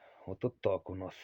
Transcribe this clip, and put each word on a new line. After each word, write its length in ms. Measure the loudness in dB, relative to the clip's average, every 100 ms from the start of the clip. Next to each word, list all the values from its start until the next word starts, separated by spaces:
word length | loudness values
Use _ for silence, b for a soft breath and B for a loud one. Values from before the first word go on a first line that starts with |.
| b b -10
От, 180 | -2
от 160 | -2 2
так 300 | 2 2 0
у 40 |
нас 200 | -6 -6 -8